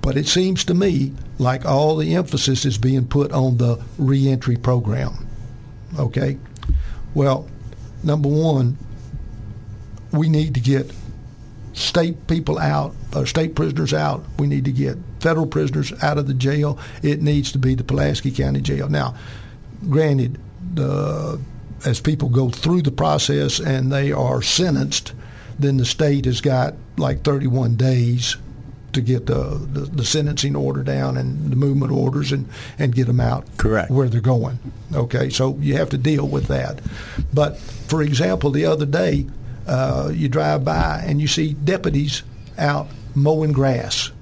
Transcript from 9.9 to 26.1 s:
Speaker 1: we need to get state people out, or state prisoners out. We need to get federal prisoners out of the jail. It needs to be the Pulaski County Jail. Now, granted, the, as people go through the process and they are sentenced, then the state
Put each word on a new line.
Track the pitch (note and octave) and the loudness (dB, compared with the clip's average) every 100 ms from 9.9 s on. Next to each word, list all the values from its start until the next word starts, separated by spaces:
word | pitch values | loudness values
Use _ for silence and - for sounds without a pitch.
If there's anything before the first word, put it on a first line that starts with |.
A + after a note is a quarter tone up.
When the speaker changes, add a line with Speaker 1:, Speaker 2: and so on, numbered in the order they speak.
| - - | -14 -4
Speaker 1:
we | D3+ D#3+ | 2 4
need | D3+ D#3 B2+ | 4 4 2
to | |
get | A#2 C3+ C3+ - - - - - - - - | 4 2 0 -8 -12 -12 -16 -16 -18 -16 -14
state | - - F3 E3 D#3+ - | -6 0 2 2 -2 -2
people | E3 D#3 D#3 | -2 0 0
out, | D3+ D3 D3 - - C#2+ | 2 0 -2 -6 -6 -4
or | C2+ | 0
state | - E3 - | 0 0 0
prisoners | D#2+ C3+ D3+ | 0 0 0
out. | - D3+ C#3+ - - | 0 0 -2 -6 -2
We | C#3+ | 0
need | C#3+ C3 | 2 0
to | |
get | C3 C#3 - - - | 0 0 -2 -8 -2
federal | E3 D#3+ D#3 | 2 2 2
prisoners | D3+ D3 D3 C3+ - | 0 0 0 -4 -2
out | D3 D3 | 0 0
of | C#3 | 0
the | |
jail. | C3+ C3 D3 D3 C#3+ - - | 0 2 2 0 -2 -8 -2
It | D3 D3 | 0 2
needs | D3+ D3 C#3+ | 2 2 2
to | C3+ | 2
be | C3 C3 | 2 2
the | |
Pulaski | A#2+ C3+ C#3+ A#2+ C#3 | 0 2 2 2 -2
County | C3 - C#2 | 0 0 0
Jail. | C2+ G2 C#2 | 0 -2 0
Now, | C#2+ C2 - - - - - - - F3+ | 0 0 -4 -12 -14 -16 -16 -16 -10 0
granted, | C#3 D#3 C#3 B2 B2 - - - | 2 4 4 0 -4 -12 -12 -6
the, | D#3+ C3+ G1+ G1+ - B2+ - - - - - - | -2 -2 0 -2 -2 -4 -6 -8 -12 -14 -6 -2
as | A#2+ | 0
people | - D3+ C#3 | 0 0 2
go | A#2+ C3 | 2 2
through | - D#3+ F3 | 0 2 2
the | C#3+ | 2
process | B2 D#3+ D3 - C#3+ C#3 - | 2 2 2 2 2 2 0
and | D#3+ C3+ C3 | 0 0 2
they | C#3 C#3 | 2 0
are | C#3+ B2+ B2+ | 2 2 0
sentenced, | - - F3+ C#3 C#3 - - - - - - - | 0 2 2 2 0 -2 -6 -14 -16 -16 -16 -2
then | C#3 C3+ | 2 2
the | B2 | 2
state | - D3+ | 2 2